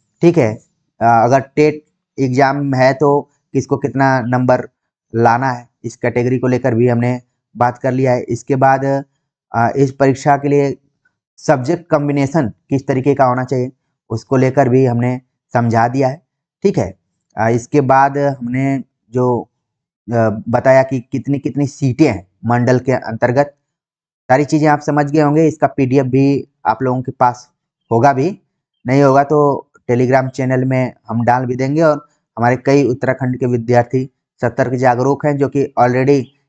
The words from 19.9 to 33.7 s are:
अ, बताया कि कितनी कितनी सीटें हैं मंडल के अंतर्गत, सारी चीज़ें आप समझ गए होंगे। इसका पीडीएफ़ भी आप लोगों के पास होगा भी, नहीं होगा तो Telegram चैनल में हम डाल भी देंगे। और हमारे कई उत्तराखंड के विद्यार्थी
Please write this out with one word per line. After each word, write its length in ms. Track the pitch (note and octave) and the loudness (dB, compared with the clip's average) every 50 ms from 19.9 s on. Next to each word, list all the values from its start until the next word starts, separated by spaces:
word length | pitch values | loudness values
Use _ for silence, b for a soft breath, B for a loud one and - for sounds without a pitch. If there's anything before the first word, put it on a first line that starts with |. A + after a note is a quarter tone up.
| _ _ _ G2 A#2+ | _ _ _ -4 -2
अ, 160 | A#2 A2+ A2 G2+ A2+ - A#2 | 0 0 0 -2 -4 -6 -4
बताया 340 | A2+ - - C3 C3 C3 C3 | -4 0 2 4 4 4 2
कि 160 | - C#3 B2+ | 0 -2 -8
कितनी 400 | - _ - C3+ - C#3+ C#3+ C#3 | -6 _ -8 -8 -4 -4 -4 -4
कितनी 280 | - C#3+ - C#3+ C#3+ B2+ | -4 -6 -4 -4 -4 -4
सीटें 400 | - - C#3+ C3 A#2+ C#3 D#3 C3+ | -4 -4 -4 -2 2 2 2 2
हैं 200 | G#2 F2+ F#2 _ _ _ - | 0 -2 -8 _ _ _ -4
मंडल 340 | A2+ A#2+ B2 A#2+ B2 B2+ B2 | -2 0 0 2 2 0 0
के 120 | B2+ B2+ | 0 0
अंतर्गत, 640 | B2+ B2 - - A2+ G#2+ A#2+ B2 A#2+ C#3 C#3+ - - _ _ _ _ _ _ _ _ _ _ _ _ _ _ - | -2 -2 -4 -6 -6 -2 -2 0 2 0 -2 -2 -4 _ _ _ _ _ _ _ _ _ _ _ _ _ _ 0
सारी 160 | B2+ C#3 D3 | 2 2 2
चीज़ें 220 | C#3 D#3+ D3+ D3+ D#3 | 2 0 2 2 2
आप 120 | D3 C#3+ | 2 0
समझ 320 | - D#3 D3 D3 D3 C#3+ | 0 -2 -2 0 0 0
गए 100 | C#3+ D#3+ | 0 0
होंगे। 260 | D3+ C#3+ D3 D#3+ E3 D3+ | 2 2 2 2 2 0
इसका 200 | D3+ - D3 C3+ | 0 0 -2 -2
पीडीएफ़ 400 | - - C3+ B2 B2+ C#3+ C3 B2+ | 0 -2 -2 0 2 0 0 2
भी 400 | B2 C3+ C3+ C#3 C#3 C3 C3+ - _ _ - | 2 2 2 2 0 -2 -4 -8 _ _ -4
आप 180 | - A2 - C3 | -2 -2 -2 -2
लोगों 180 | B2+ B2+ C3 | -4 -4 -4
के 100 | B2+ C3 | -6 -6
पास 400 | - - B2+ B2 A#2+ - - _ _ _ _ _ _ _ _ - | -4 0 0 0 0 -4 -10 _ _ _ _ _ _ _ _ -2
होगा 220 | A2+ A2+ B2 C#3+ C3+ | 0 2 2 2 2
भी, 280 | B2+ C#3+ F3+ G#3+ - _ _ _ _ _ _ _ _ - B2 | 2 0 -2 -4 -8 _ _ _ _ _ _ _ _ -4 0
नहीं 160 | C3 C#3 C#3+ | 2 4 4
होगा 200 | C3+ C3+ C#3 C#3+ | 4 4 4 2
तो 460 | C#3+ D#3 D3+ D3 C#3+ C3+ - - _ _ _ _ - | 2 2 2 2 2 0 -2 -6 _ _ _ _ -2
Telegram 380 | A#2 B2 B2+ B2 C3+ C3 C3 B2+ | 0 0 2 2 2 0 0 -2
चैनल 360 | - - C3 B2+ C3 B2+ C3 | -4 -4 -4 -2 -2 -2 0
में 280 | C3 C3 B2+ B2+ A#2 - _ _ - | 0 0 0 -2 -2 -6 _ _ -8
हम 140 | A2+ A#2 A#2 | -6 -2 0
डाल 220 | A#2 B2 B2+ C3 | 0 0 0 -2
भी 100 | A#2+ B2+ | -4 -4
देंगे। 260 | B2 C3 C3+ C#3+ D#3 | -4 -4 -2 0 2
और 260 | E3 D3+ D3+ C#3+ - _ _ _ _ _ - A2+ | 2 2 0 -2 -6 _ _ _ _ _ -6 -2
हमारे 200 | A#2 B2 B2+ B2+ | -2 0 0 0
कई 300 | - C#3 C#3 C#3+ C#3 A2 | 0 2 2 2 2 2
उत्तराखंड 520 | B2 - - B2+ C3 - B2+ B2+ B2 A#2+ | -2 -2 -4 -4 -4 -4 -4 -6 -4 -4
के 60 | C3+ | -4
विद्यार्थी 640 | B2 B2 A#2+ A2+ A2+ | -2 -2 -2 -2 0